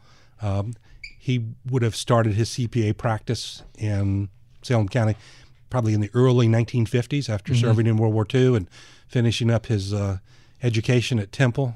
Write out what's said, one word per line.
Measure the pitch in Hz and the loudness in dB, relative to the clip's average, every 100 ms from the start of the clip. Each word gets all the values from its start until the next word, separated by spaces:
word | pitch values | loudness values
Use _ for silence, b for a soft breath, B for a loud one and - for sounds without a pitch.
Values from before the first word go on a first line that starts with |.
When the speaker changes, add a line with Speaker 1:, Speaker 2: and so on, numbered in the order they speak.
| b b b b | b b b b
Speaker 1:
Um, | 104 98 104 120 B B - - | -4 -4 -4 -10 B B -20 -12
he | - 123 113 120 127 | -4 -4 -4 -10 -4
would | 127 | -2
have | 113 - | -2 -2
started | - 120 110 101 | 2 2 4 0
his | 113 | -2
C | - 117 | -4 -4
P | 120 107 | -2 -2
A | |
practice | 107 120 110 - 117 - - - - | -2 -4 -4 -4 -8 -8 -14 -18 -8
in | 107 101 101 98 101 - - - | -4 -2 0 -2 -4 -10 -20 -14
Salem | - 117 101 | -2 0 0
County | 127 110 104 b b b b - | 0 0 -2 b b b b -6
probably | 117 110 | -2 0
in | 107 | 0
the | 104 | 0
early | 123 127 123 113 | 2 4 4 4
nineteen | 113 113 120 110 | 2 0 0 0
fifties | 123 117 143 123 | 0 -2 -4 -4
after | 107 - | -6 -2
Speaker 2:
Mm-hmm. | 123 | 0
Speaker 1:
serving | 120 113 113 | 2 2 2
in | 110 | 2
World | 110 | 2
War | 110 | 0
Two | 107 131 127 120 | 0 2 4 2
and | 90 B B B B | -2 B B B B
finishing | 127 117 110 117 | 0 0 0 0
up | 113 - | 0 0
his, | 107 98 | -4 -2
uh, | 104 101 95 b b b b | -4 -4 -6 b b b b
education | 123 110 107 123 113 120 | -2 -2 2 0 2 -2
at | 98 | -4
Temple | - 131 117 131 | 0 0 0 -4